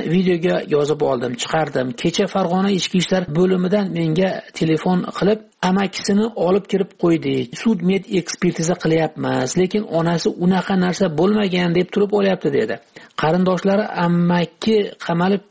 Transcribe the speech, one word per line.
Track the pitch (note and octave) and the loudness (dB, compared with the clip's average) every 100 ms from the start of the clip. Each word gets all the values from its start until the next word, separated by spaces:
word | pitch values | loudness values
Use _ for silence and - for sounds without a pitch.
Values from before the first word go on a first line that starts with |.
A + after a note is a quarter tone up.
| - | 0
videoga | F3 F#3 F3 F3 F3 F#3+ | 2 2 2 0 -2 0
yozib | D3 C#3+ D3+ C#3 | 0 2 0 0
oldim, | C3 B2 A#2+ | 0 -2 -6
chiqardim. | - D#3+ D3 C#3 B2+ - | -2 -2 0 -2 -4 -4
Kecha | E3+ - G3 | -2 0 0
Farg'ona | G3 F3 F#3 G3 F#3+ | 0 0 0 0 0
ichki | - F#3 | 0 -2
ishlar | F3 F#3 F3+ D3+ | 0 -2 0 0
bo'limidan | F#3 F#3 F3+ G#3 F#3+ E3+ | 2 2 0 0 0 -2
menga | E3 D#3 F#3+ - - - | -2 0 -2 -4 -10 -4
telefon | D#3+ D#3 F#3 F3+ - - | 0 0 2 0 -2 -2
qilib, | F#3 G#3+ - _ | 0 0 -4 _
'Amakisini | F#3 F#3+ F#3+ - - G3+ A3+ - F3 | 0 0 -2 -4 -2 0 0 0 0
olib | G3+ - | 0 0
kirib | F#3+ F#3+ - | -2 -4 -2
qo'ydik, | E3+ E3 C#3 C3+ B2 - | 0 0 0 -4 -4 -4
sud | A#3 G3 F3 | -2 0 0
med | F#3+ F#3 F#3+ | 0 -2 -4
ekspertiza | - - F3+ - E3 F3 | -4 -2 -2 0 -2 -2
qilyapmiz, | D#3+ D#3+ D#3 - C3 C3 B2+ F3 | 0 2 0 -2 -2 -2 -2 0
lekin | F#3 G#3 - E3 | 0 -2 -2 -2
onasi | E3 E3+ G#3+ - | 0 0 -2 0
unaqa | F3 F#3 - F#3+ | 2 2 2 0
narsa | F3+ F3 F#3+ D3 | 0 0 0 2
bo'lmagan | F#3+ G#3+ G3 F3+ F3 E3+ | 2 2 0 0 0 0
deb | F3 | 0
turib | G3+ G3+ G#3 | 0 2 2
olyapti', | G3 F3+ D#3 C3+ | 2 0 0 0
dedi. | A2 - - - - - | -2 -4 -12 -20 -16 -2
Qarindoshlari | D3+ F3+ F#3 F3+ G3 G3+ G#3 F3 E3+ | 0 2 2 0 2 0 0 -2 0
amaki | F3 F3 F3 E3 - A3 G#3+ F#3+ - - | 2 2 2 -2 -4 0 2 0 -4 -4
qamalib | E3+ F#3 G3 - | 0 0 0 -4